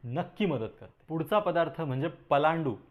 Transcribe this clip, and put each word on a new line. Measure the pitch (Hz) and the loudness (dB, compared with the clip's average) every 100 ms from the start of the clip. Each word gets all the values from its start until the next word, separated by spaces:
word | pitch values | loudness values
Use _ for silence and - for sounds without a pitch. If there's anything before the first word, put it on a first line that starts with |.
नक्की | 120 135 170 - 202 | -6 -6 -6 -2 -2
मदत | 135 110 - | 0 -4 -10
करते. | 92 _ _ | -20 _ _
पुढचा | 160 160 214 | -6 0 2
पदार्थ | 208 170 165 - | 2 2 0 -2
म्हणजे | 160 131 160 | -4 -2 -4
पलांडू | - - 143 151 165 147 101 - | -6 0 4 4 2 -2 -4 -12